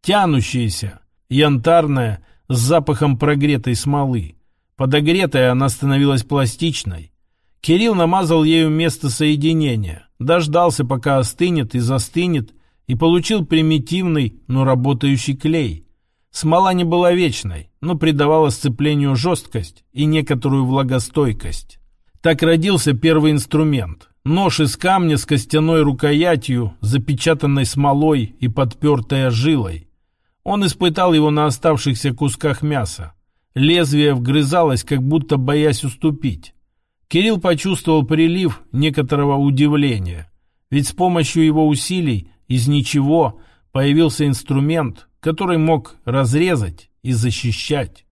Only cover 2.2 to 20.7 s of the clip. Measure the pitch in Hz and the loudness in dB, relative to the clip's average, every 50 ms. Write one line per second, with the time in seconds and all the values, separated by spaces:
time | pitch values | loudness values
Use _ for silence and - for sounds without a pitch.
2.2 | - _ _ _ _ _ 127 120 117 131 165 165 143 - 143 - 151 147 135 113 | -10 _ _ _ _ _ -2 0 2 2 2 2 2 0 -2 0 0 0 0 0
3.2 | 147 147 147 143 143 147 143 127 110 127 120 107 - 139 143 143 139 135 127 113 | 0 0 0 2 2 0 0 0 -2 -2 -4 -2 -2 -2 -2 0 0 -2 -2 -4
4.2 | 87 78 - _ _ _ _ _ _ _ _ - 135 131 147 147 151 151 170 190 | -6 -8 -14 _ _ _ _ _ _ _ _ -4 -2 0 2 2 2 2 2 2
5.2 | 190 156 - 135 127 127 127 127 139 135 - - 139 139 135 139 143 143 135 127 | 0 0 2 2 2 2 2 2 0 0 -2 -2 -2 0 2 2 2 2 2 0
6.2 | 107 - 143 139 135 113 - - 165 165 143 - - 104 87 82 80 - _ _ | -2 -2 -2 0 0 -2 -2 -4 -4 -4 -4 -4 -8 -10 -12 -12 -14 -18 _ _
7.2 | _ _ _ _ _ _ _ _ - - 165 185 226 233 214 180 170 165 180 190 | _ _ _ _ _ _ _ _ 0 0 2 2 4 2 2 2 2 2 2 0
8.2 | 185 156 170 160 156 156 165 165 160 156 151 156 165 165 - - - 139 110 - | 2 2 2 2 4 4 4 2 2 2 0 0 0 -2 -2 -2 -4 -6 -2 0
9.2 | 156 151 151 147 143 160 165 160 156 139 120 110 101 85 80 - _ _ _ _ | 0 0 0 0 0 0 0 0 0 -2 -2 -4 -4 -6 -10 -14 _ _ _ _
10.2 | 120 135 170 175 160 147 147 170 175 170 - - 135 120 135 127 - 147 139 135 | -2 0 0 0 0 0 2 2 2 2 0 -2 -4 -4 -4 -4 -2 0 0 0
11.2 | 123 - - - 170 180 175 156 123 110 - 123 120 117 135 131 107 - - 165 | 0 -2 -2 -2 -2 0 0 -2 -2 -2 -4 -2 -2 0 -2 -2 -4 -4 -4 -2
12.2 | 175 180 165 143 110 - _ _ _ _ _ _ _ - 127 113 165 165 170 180 | -2 0 -2 -4 -4 -8 _ _ _ _ _ _ _ -6 -4 0 2 2 2 2
13.2 | 170 - 220 208 165 139 165 160 160 156 156 151 127 - 170 185 185 175 160 151 | 0 0 -2 -2 0 0 0 2 2 2 0 0 -2 -2 -4 -2 -2 -2 0 0
14.2 | 131 113 - - _ - 127 135 135 135 131 127 123 139 139 117 143 139 139 127 | -2 -4 -6 -12 _ -4 -2 0 2 2 2 2 0 -2 -2 0 0 0 0 0
15.2 | - 147 139 131 - 151 160 165 143 110 80 78 - _ _ _ _ _ _ _ | -2 -4 -6 -4 -2 -2 -2 0 -2 -4 -8 -10 -16 _ _ _ _ _ _ _
16.2 | _ _ _ - - 156 165 175 190 190 185 180 175 165 170 175 180 175 175 180 | _ _ _ -4 0 2 2 4 4 2 2 0 0 0 0 2 2 2 2 2
17.2 | 180 147 107 - - 101 87 76 78 - _ _ - 165 180 147 160 165 151 143 | 0 0 -2 -4 -8 -10 -10 -10 -14 -18 _ _ -6 -6 -4 0 0 0 2 2
18.2 | 147 147 156 160 156 147 - - - 143 117 - 143 151 151 143 143 139 135 120 | 2 2 4 2 2 2 0 -2 -4 -4 -2 -2 -2 0 0 0 0 0 0 0
19.2 | 123 175 175 - - - - 110 90 - _ _ _ _ _ 131 147 151 156 156 | 0 0 -2 -2 -6 -8 -8 -8 -8 -8 _ _ _ _ _ -2 0 0 2 0
20.2 | 147 - 143 120 113 143 135 139 131 127 | 0 -2 -4 -2 0 0 0 0 0 0